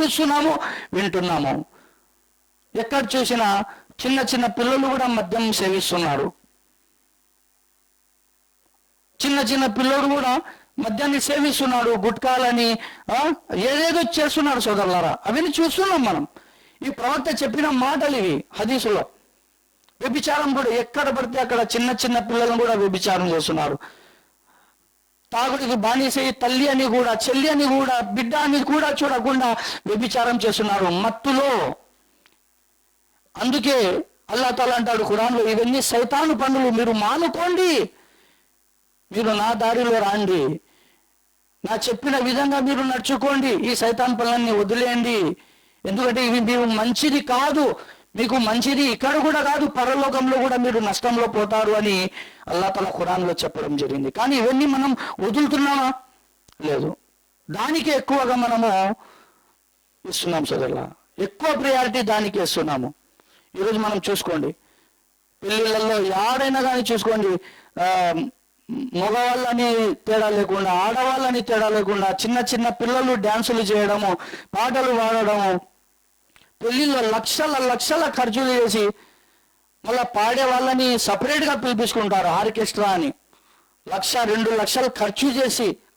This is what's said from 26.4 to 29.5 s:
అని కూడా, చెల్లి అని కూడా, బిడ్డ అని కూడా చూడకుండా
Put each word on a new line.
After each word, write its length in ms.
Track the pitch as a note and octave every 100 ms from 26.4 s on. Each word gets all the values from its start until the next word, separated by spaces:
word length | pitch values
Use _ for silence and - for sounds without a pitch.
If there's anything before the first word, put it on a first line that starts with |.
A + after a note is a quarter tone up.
| B3 B3+ C#4+
అని 160 | C4
కూడా, 280 | C4 B3 A#3+
చెల్లి 360 | A3 C4 C4+ D4+
అని 160 | D4
కూడా, 360 | C#4 C4+ C4 A#3+
బిడ్డ 340 | G#3 G#3+ A#3
అని 300 | D4 D4 C#4+
కూడా 300 | - D4+ D4+ C#4+
చూడకుండా 520 | C#4 B3 A#3+ C4 B3